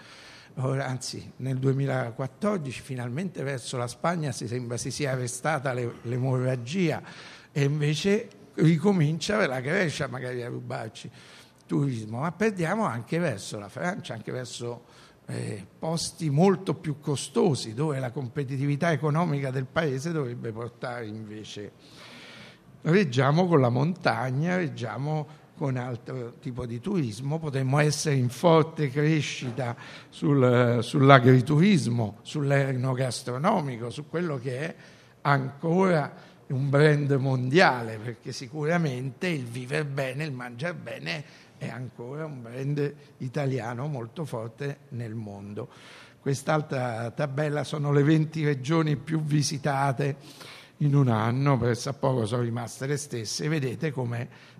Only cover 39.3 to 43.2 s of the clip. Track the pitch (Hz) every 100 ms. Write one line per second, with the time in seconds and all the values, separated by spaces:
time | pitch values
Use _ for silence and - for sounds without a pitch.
39.3 | 156 123 123 123 156 147 139 131 127 156
40.3 | 127 123 117 170 156 117 123 147 160 -
41.3 | - - - 131 123 123 - 120 147 160
42.3 | 135 117 123 135 147 143 147 - -